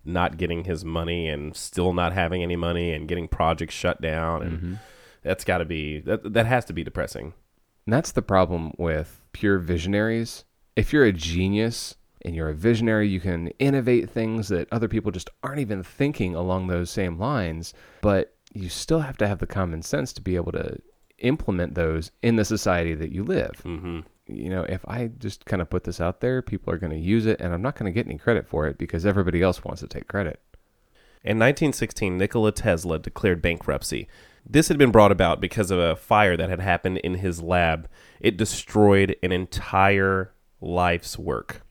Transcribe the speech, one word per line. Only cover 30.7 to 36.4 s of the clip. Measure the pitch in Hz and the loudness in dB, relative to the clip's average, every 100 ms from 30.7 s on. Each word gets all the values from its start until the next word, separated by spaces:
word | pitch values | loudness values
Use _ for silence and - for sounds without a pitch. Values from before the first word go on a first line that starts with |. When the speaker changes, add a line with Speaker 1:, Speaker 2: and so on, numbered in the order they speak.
| _ _ _ _ _ | _ _ _ _ _
Speaker 1:
In | - 113 | -2 4
nineteen | 120 143 156 | 4 4 0
sixteen, | - 113 - 98 90 | 0 -4 -2 -2 0
Nikola | 98 120 107 | 0 4 2
Tesla | - 110 87 85 80 | 2 0 0 0 -4
declared | - - 101 85 | -4 0 0 2
bankruptcy. | 87 82 - 67 - 60 - - - _ - | 0 -2 -2 -4 -4 -6 -8 -18 -20 _ 2
This | 131 160 | 4 4
had | 151 | 6
been | 131 | 8
brought | 107 101 | 10 10
about | 92 87 78 | 8 4 2
because | 92 - 95 | -2 -2 0
of | 92 | 2
a | 85 80 | 2 0
fire | - 107 101 | 4 6 6
that | 85 | 4